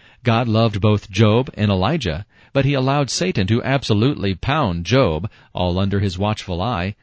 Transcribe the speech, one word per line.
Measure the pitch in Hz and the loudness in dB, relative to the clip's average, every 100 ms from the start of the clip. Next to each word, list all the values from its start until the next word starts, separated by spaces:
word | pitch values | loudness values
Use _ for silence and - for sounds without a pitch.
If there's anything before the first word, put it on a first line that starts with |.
| - _ | -20 _
God | 117 113 123 | 0 0 2
loved | 107 117 101 | 2 2 2
both | 107 104 - | 2 2 0
Job | 95 110 113 135 | 2 4 4 0
and | - 104 | -2 0
Elijah, | 95 98 165 104 76 - _ _ | 2 0 -2 -4 -6 -10 _ _
but | 139 | 0
he | 135 | 0
allowed | 139 131 147 135 | 0 0 0 -2
Satan | - 185 143 95 | -2 -2 0 0
to | 117 | 0
absolutely | 120 135 - 104 127 - 98 | 0 -2 0 2 2 0 -4
pound | 90 - 156 113 85 | -4 -2 0 0 -2
Job, | 85 131 107 78 87 - - | 2 2 4 0 -6 -12 -10
all | - 90 90 | -2 0 0
under | 98 101 | 0 0
his | 101 85 | -2 -2
watchful | 101 107 - 85 | -2 -4 -6 -4
eye, | 110 87 92 - | -4 -4 -6 -8